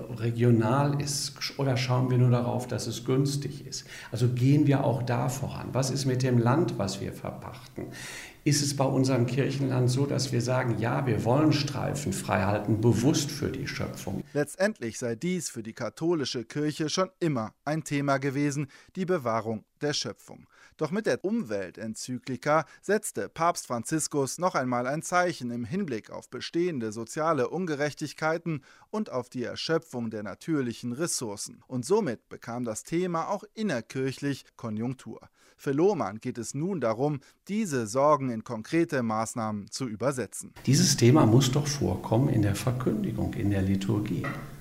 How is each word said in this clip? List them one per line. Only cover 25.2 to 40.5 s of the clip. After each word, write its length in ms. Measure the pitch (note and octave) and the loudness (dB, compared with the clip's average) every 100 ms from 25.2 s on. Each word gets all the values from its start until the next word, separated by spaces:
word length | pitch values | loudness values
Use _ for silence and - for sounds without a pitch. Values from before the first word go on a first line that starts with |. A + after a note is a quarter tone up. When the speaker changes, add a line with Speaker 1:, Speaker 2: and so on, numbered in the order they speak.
| F3+ - B2 | 2 0 -6
Speaker 2:
im 120 | A#2+ | -6
Hinblick 460 | A#2 F3 F#3+ A2 - | -4 -4 -4 -6 -6
auf 220 | F2 - | -14 -10
bestehende 600 | B2 - E3 F3+ D3+ A2 | -12 -6 0 0 0 -4
soziale 560 | G#2+ A#2 - D#3 D#3 A#2+ | -4 -8 -2 0 2 2
Ungerechtigkeiten 1160 | D3+ F#3 C#3+ D3 - D3+ - D#3 E3 E3+ D3+ - - _ | 0 -2 0 -2 -2 -8 -2 -2 0 -2 -6 -8 -20 _
und 220 | G#3+ A3 | -6 -4
auf 180 | B2 A#2 | -4 -6
die 140 | C3 | -6
Erschöpfung 640 | A2 F#2 - D#3+ - C3 A#2 | -6 -4 0 0 -2 -6 -6
der 140 | A2 | -6
natürlichen 720 | G#2 - - D#3 B2 A2+ B2 | -8 -10 -4 -2 -2 -4 -6
Ressourcen. 680 | A#2+ E3 - A#2 G2+ - - - | -4 -2 -2 -4 -8 -10 -14 -8
Und 180 | B2+ A#2+ | -6 2
somit 420 | G#3 F3+ A2 - | 2 2 -4 -10
bekam 380 | - - A#2+ A#2+ | -16 -10 -6 -4
das 180 | G#2+ | -6
Thema 460 | - E3+ F#3 E3 D#3 | -4 -2 0 -2 -2
auch 140 | G3 - | -6 -8
innerkirchlich 920 | - G#3+ B2+ A2+ C#3 C3+ C3 C#3+ C3+ - _ | -6 -2 -2 -4 -4 -4 -2 -4 -4 -8 _
Konjunktur. 640 | A#2 G#2+ A#2 C3 - G2+ - _ _ _ | -8 -4 -4 -6 -10 -16 -18 _ _ _
Für 160 | - | -2
Lohmann 440 | C#3 F#3 F#3+ G2+ A2 | 4 4 4 -2 -4
geht 220 | B2+ A#2+ | -8 -6
es 160 | A2 C#3 | -6 -4
nun 260 | E3+ F#3 | -4 0
darum, 380 | A#2+ A2 C#3+ C#3+ - _ - | 0 2 0 -2 -8 _ -6
diese 380 | G3+ G#3+ C3+ A2 | -2 0 0 0
Sorgen 460 | B2 C#3+ D3 C3 | 4 4 4 2
in 120 | A2+ | -4
konkrete 600 | - A#2 A2 E3 E3 C3+ | -6 -8 -2 0 2 0
Maßnahmen 640 | A#2 A2 A2+ - A2 G#2 F#2+ | 0 0 -2 -2 -2 -4 -6
zu 180 | - C3 | -6 -6
übersetzen. 680 | G#2 B2+ B2+ G2+ - - | -2 -2 -2 -4 -8 -14